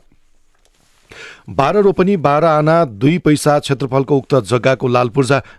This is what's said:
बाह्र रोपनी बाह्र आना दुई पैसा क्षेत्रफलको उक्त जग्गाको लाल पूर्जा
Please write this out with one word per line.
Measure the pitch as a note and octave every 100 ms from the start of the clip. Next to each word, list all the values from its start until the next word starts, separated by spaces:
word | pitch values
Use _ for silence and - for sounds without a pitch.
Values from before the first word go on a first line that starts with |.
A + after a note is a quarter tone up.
| _ _ _ _ _ _ _ _ _ _ - - - - -
बाह्र | G2 C#3 G3+
रोपनी | G3 F#3 F#3 G3
बाह्र | C#3+ D3 E3
आना | D3+ D3+ E3 D#3
दुई | G2+ C3+ F3
पैसा | - D3 D3 D3
क्षेत्रफलको | - B2+ C3+ C3+ C3+ C#3
उक्त | - C3+
जग्गाको | G2 A#2+ C3 C3 C3
लाल | A#2+ B2
पूर्जा | C#3 B2+ C#3 -